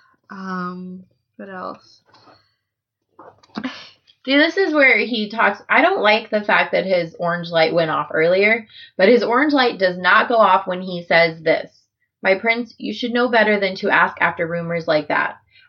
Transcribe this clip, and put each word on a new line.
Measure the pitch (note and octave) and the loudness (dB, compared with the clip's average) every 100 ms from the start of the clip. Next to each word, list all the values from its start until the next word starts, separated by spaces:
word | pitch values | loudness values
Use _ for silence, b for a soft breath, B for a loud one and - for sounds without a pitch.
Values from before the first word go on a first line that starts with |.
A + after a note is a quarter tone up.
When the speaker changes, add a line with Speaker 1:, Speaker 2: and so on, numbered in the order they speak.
| b b - | b b -20
Speaker 1:
Um, | G3 F#3+ F#3 F3+ F3+ F#3 F#3 F#3 _ _ - | -14 -10 -8 -8 -10 -14 -16 -20 _ _ -20
what | G3+ | -16
else? | F#3 F#3 - _ _ _ _ _ _ _ _ _ _ _ _ _ _ - _ _ - B3+ B B B _ _ | -12 -12 -14 _ _ _ _ _ _ _ _ _ _ _ _ _ _ -20 _ _ -10 -10 B B B _ _
Speaker 2:
See, | B3+ C#4+ | 0 2
this | D#4+ G4 | 2 0
is | F#4+ | 0
where | D4+ C4+ A3 | 4 4 4
he | G#3+ A#3 G#3 | 0 -4 -6
talks. | A3+ G3+ G3+ - | -2 -2 -2 -2
I | A3 | 2
don't | E4 G4 | 2 2
like | G#3 A3 A3 | 2 0 0
the | G#3+ | -4
fact | G#3 F3 F3+ | 0 0 0
that | F3+ | -2
his | F#3 F3+ E3+ - | 0 -2 -2 -6
orange | E3+ F3 E3+ | -4 -4 -2
light | E3 D#3+ | 0 2
went | E3 D#3+ | 2 0
off | D3 D3 | -2 -2
earlier, | D#3+ E3 F#3 G#3 A#3 A3 B B B | 0 2 4 2 0 -6 B B B
but | F#3+ | 4
his | A#3+ | 4
orange | G#3 A#3+ D4+ | 4 0 2
light | C#4+ B3 F#3+ | 2 0 0
does | F#3+ F3+ | -2 0
not | F3+ G#3+ A3 | 2 2 4
go | A#3 | 4
off | G3+ F#3+ F#3+ | 4 4 0
when | F3+ | -8
he | F#3+ F3 | -8 -8
says | E3+ E3+ E3+ E3 | 0 2 2 0
this. | D#3+ - - _ _ _ _ _ | -2 -2 -2 _ _ _ _ _
"My | F#3+ | 0
prince, | F#3+ A3+ A#3 A#3 - | 0 0 -4 -6 -10
you | G#3+ | -10
should | G#3+ A#3+ | -6 -4
know | A#3+ A#3+ | -2 2
better | A3+ G#3+ G3+ | 2 2 2
than | G3 F#3+ | -2 -4
to | G#3 | -2
ask | D#3+ D#3+ - | 0 0 0
after | E3 E3 E3 | -4 -2 -6
rumors | E3+ E3 E3+ E3 | -6 -6 -4 -2
like | D#3 D3+ | -2 0
that. | D3 C#3+ - _ b | -4 -4 -8 _ b